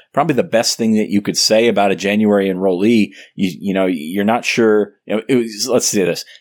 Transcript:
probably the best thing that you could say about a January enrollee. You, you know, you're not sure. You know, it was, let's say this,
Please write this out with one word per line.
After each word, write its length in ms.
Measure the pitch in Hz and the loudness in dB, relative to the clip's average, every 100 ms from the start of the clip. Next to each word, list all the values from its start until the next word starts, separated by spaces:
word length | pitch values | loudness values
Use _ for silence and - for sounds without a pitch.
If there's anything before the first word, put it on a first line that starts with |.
| _ | _
probably 220 | - 156 127 | -2 0 0
the 80 | |
best 340 | 90 113 117 - | 0 0 -2 -2
thing 160 | 113 | 0
that 160 | 107 107 | 0 0
you 120 | 101 | -2
could 160 | 101 87 | -2 -2
say 320 | - 110 117 | 0 2 2
about 220 | 101 101 | 2 0
a 40 | 90 | 0
January 540 | 98 104 107 101 98 | -2 0 2 2 0
enrollee. 640 | 92 95 90 104 117 101 - - - | 0 0 0 2 2 0 -4 -18 -4
You, 220 | 95 78 | -4 -4
you 140 | 98 | -4
know, 120 | 95 95 | -2 0
you're 400 | 85 76 95 101 | -2 -4 -2 0
not 180 | 120 | 0
sure. 520 | - - 110 107 104 - - | -2 0 2 2 0 -6 -8
You 100 | 101 | -6
know, 60 | - | -2
it 60 | 131 | -2
was, 340 | 113 104 117 | -2 -6 -2
let's 180 | 123 - | -2 0
say 160 | 107 | 0
this, 220 | 90 80 - - | -2 -2 -10 -18